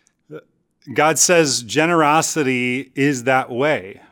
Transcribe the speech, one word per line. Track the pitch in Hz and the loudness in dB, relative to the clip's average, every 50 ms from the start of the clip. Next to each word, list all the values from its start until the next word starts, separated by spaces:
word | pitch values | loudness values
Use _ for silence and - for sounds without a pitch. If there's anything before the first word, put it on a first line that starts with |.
| _ _ _ _ _ _ 147 156 - _ _ _ _ _ _ _ _ 139 120 | _ _ _ _ _ _ -20 -20 -20 _ _ _ _ _ _ _ _ -8 -2
God | 127 147 160 156 - | 0 2 2 2 2
says | - - 180 170 160 139 123 120 120 | 2 4 4 4 4 2 0 -4 -6
generosity | 104 101 143 156 170 175 165 156 143 151 160 160 - - 160 143 131 131 123 123 123 123 131 131 - _ | -4 -2 0 0 2 2 2 4 4 4 2 0 0 -2 -2 -2 -2 -2 -2 -2 -4 -4 -6 -8 -10 _
is | 143 135 147 143 123 117 | -2 -2 0 0 -2 -2
that | 131 131 131 127 123 | 0 0 0 0 -2
way. | 127 117 139 156 147 107 90 95 113 - - _ | -4 -4 -2 -2 -2 -2 -6 -10 -18 -20 -20 _